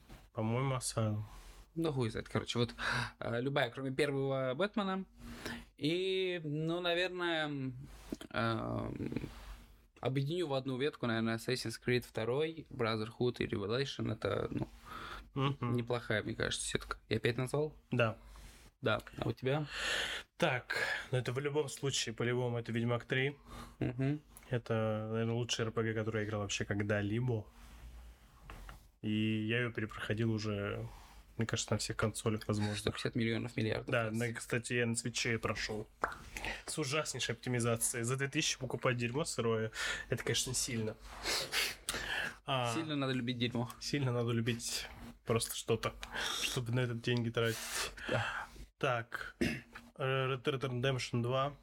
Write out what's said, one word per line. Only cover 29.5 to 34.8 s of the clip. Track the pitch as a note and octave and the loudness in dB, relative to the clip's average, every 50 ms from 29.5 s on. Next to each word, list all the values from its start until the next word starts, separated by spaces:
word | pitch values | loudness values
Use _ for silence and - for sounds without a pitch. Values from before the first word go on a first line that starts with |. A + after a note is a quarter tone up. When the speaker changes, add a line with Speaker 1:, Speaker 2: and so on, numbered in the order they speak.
| A2+ A#2+ | 2 2
Speaker 1:
ее | B2 A#2+ | 2 0
перепроходил | A2+ - A2 G#2+ - - - - A2 G#2 A#2 A2+ A2+ | 0 -2 -4 -4 -4 -4 -2 -2 0 2 2 2 2
уже, | A2 G#2+ G#2+ G#2 G2+ G2+ G#2 G#2+ A2 A2+ B2 - - - - - - - - - | 2 0 0 0 0 0 -2 -2 -4 -6 -8 -10 -14 -18 -18 -20 -20 -20 -8 -4
мне | - A2+ | -2 0
кажется, | - - - - - A2+ | 0 0 0 2 2 0
на | G#2+ | 0
всех | - - A#2 | 0 0 0
консолях | - - A2 G#2+ - - A2 G#2+ G#2+ - - | 0 0 0 0 0 0 0 0 0 0 0
возможных. | G#2+ G#2 G#2 G#2 G#2 G2+ | 2 2 2 2 0 0
Speaker 2:
Сто | G#2 G#2 | 0 -2
пятьдесят | - - - B2 - | -2 0 -2 -2 0
миллионов | A#2+ A2+ A2+ A2+ A2+ A2+ A#2+ - | 2 2 2 2 0 -2 -2 -2
миллиардов | - A2+ G#2+ - A#2 A#2+ - | 0 0 0 0 0 0 0
Speaker 1:
Да, | C3 A#2+ A2+ | 0 2 2
Speaker 2:
раз. | A2 A2 | 2 0
Speaker 1:
на, | A2+ A#2+ A#2 A2+ | 0 0 0 -2
кстати, | - - - - A#2+ A2+ - B2 | -4 -2 0 0 0 0 0 2
я | B2 | 2